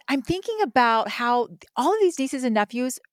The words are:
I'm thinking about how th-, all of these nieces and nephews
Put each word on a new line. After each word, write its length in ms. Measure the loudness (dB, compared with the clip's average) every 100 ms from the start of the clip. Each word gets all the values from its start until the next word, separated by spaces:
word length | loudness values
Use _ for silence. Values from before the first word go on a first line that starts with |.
| 0
I'm 140 | -4
thinking 360 | -2 -4 -4 -2
about 460 | 0 2 4 2 0
how 380 | -4 0 0 -2
th-, 120 | -8 -10 -2
all 180 | 0
of 60 | 2
these 180 | 2 0
nieces 280 | -4 -2 0
and 80 | 0
nephews 440 | 0 -2 -4 -6 -6